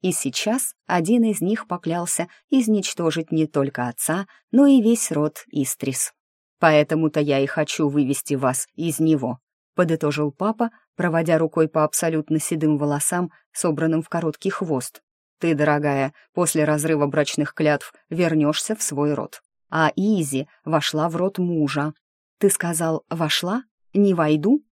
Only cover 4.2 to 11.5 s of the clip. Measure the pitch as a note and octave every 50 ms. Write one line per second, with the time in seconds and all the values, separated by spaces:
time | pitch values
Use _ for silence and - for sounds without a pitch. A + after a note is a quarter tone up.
4.2 | G3 - - _ _ _ - A#3+ C#4+ C#4+ C#4 C4 G#3+ A3+ A#3 A3+ - - E3 D3+
5.2 | D3 D3+ D#3 - - _ - - C3+ - - _ - C#3 C3 - - - _ _
6.2 | _ _ _ _ _ _ _ _ - E3 D#3 D3+ D3 - D#3+ D#3 D#3+ D#3 D3+ D#3
7.2 | D3 D3 C#3 C3+ C#3 C3+ - - D3+ D3 - - D#3+ D3 C#3 D3 C#3+ B2+ C#3 -
8.2 | - - D3 C3+ C3+ - - - - _ _ - E3 E3 D3 - D#3+ D#3+ D#3 C#3+
9.2 | C3 B2 B2 B2 _ _ _ _ _ _ _ - F3+ D#3+ E3 D#3+ - D3 C#3+ D3
10.2 | D3+ D3 C#3+ _ F#3 G#3 A3 A3 A#3+ A3+ _ _ _ _ _ _ F3 F3 D#3+ E3
11.2 | E3 D#3 E3+ D#3+ E3 D#3+